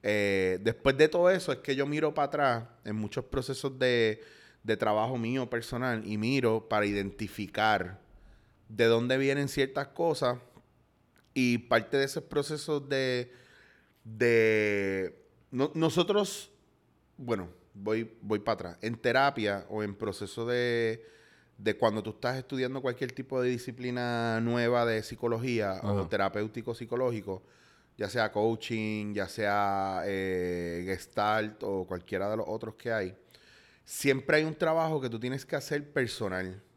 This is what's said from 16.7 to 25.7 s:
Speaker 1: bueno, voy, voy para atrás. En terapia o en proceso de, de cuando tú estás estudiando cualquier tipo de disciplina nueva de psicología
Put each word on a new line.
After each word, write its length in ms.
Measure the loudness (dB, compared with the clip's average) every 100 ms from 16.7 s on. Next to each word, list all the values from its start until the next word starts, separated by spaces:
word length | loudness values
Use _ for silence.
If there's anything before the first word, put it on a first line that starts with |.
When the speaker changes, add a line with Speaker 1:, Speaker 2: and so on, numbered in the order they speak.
| _ _ _ _ -14
Speaker 1:
bueno, 300 | -4 -2 -4 -14 _
voy, 360 | -8 -2 -2 -2 -10
voy 160 | -2 -2
para 160 | 0
atrás. 220 | -2 -4 -8
En 160 | -6 -2
terapia 680 | 2 4 4 2 -2 -2 -4
o 140 | -4
en 120 | -4
proceso 520 | -4 -6 -6 -8 -6 -2
de, 580 | 0 0 2 0 -2 -10 -20 -20 _ _ -4
de 180 | -2 4
cuando 260 | 2 2
tú 80 | -6
estás 280 | -6 -4 -6
estudiando 420 | -6 -2 -2 -2
cualquier 320 | -4 -2 -6
tipo 280 | -6 -4 0
de 80 | 0
disciplina 920 | 0 -6 -8 -6 -4 -2 0 0 0
nueva 460 | 2 2 4 4 2
de 160 | 0
psicología 760 | -4 -4 -2 -2 0 0 0